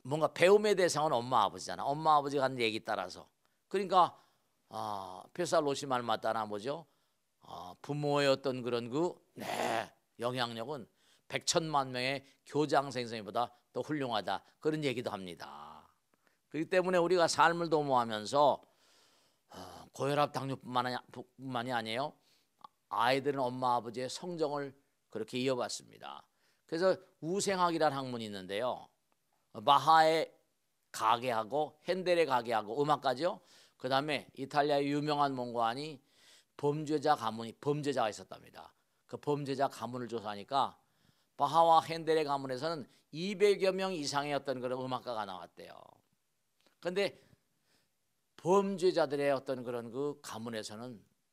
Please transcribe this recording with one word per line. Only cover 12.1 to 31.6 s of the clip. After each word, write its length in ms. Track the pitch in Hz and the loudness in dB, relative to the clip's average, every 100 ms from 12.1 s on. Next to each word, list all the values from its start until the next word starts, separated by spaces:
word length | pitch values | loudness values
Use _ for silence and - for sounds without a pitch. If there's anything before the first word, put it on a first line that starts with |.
| 139 - _ - | -4 -8 _ -6
교장 440 | 143 151 143 139 | 0 2 2 0
선생님보다 600 | 127 117 113 101 110 120 _ _ | -4 -6 -8 -6 -2 -4 _ _
더 80 | - | -10
훌륭하다. 640 | 127 156 131 110 95 95 _ _ | -4 -4 -2 -2 -2 -6 _ _
그런 220 | 151 156 | -2 0
얘기도 280 | 143 117 113 | -2 -2 -4
합니다. 640 | 104 92 78 80 73 76 76 - _ _ _ _ _ _ | -6 -10 -12 -14 -16 -18 -20 -20 _ _ _ _ _ _
그렇기 160 | 147 160 | -6 0
때문에 280 | 185 180 180 | 2 4 4
우리가 280 | 170 180 160 | 4 4 4
삶을 420 | - 156 170 170 | 6 4 4 0
도모하면서, 960 | 156 143 127 117 107 101 135 143 104 - _ _ _ _ _ _ _ _ | 0 4 2 2 -2 0 4 4 4 -4 _ _ _ _ _ _ _ _
아, 360 | - 90 87 - | -18 -16 -18 -18
고혈압, 400 | - 135 143 143 | -4 0 2 2
당뇨뿐만 540 | 131 135 135 - 123 123 | 0 -6 -8 -4 -2 0
아니-, 100 | 123 - 127 - _ | -4 -8 -18 -18 _
뿐만이 360 | 135 123 123 | -8 -6 -2
아니에요. 400 | 120 110 113 151 - _ _ _ _ - _ - | -4 -2 -4 -6 -10 _ _ _ _ -20 _ -8
아이들은 520 | 101 120 135 135 139 | 0 4 4 0 -2
엄마, 340 | 123 127 127 | -2 -2 0
아버지의 340 | 123 113 117 127 | 0 -2 -8 -8
성정을 640 | - 180 170 151 143 139 135 _ _ _ | -8 -8 -4 -2 -2 -8 -12 _ _ _
그렇게 240 | 107 110 123 | -10 -6 -2
이어봤습니다. 880 | 131 123 104 - 58 53 67 71 _ _ _ _ - | 0 0 -2 -6 -12 -18 -16 -16 _ _ _ _ -8
그래서 300 | 165 190 185 - - | 0 2 2 -4 -12
우생학이라는 760 | 156 196 202 185 175 160 151 139 | -4 -2 0 2 2 4 2 2
학문이 280 | 131 120 | -4 -6
있는데요. 640 | 107 101 92 101 123 110 - _ _ _ _ _ _ - | -6 -8 -6 -2 -2 -4 -10 _ _ _ _ _ _ -2
바하의 720 | 107 139 143 160 160 160 139 _ _ _ _ _ _ | 6 6 8 8 8 6 0 _ _ _ _ _ _
가게하고 880 | - 110 117 127 113 107 139 | -2 2 2 2 -2 0 -2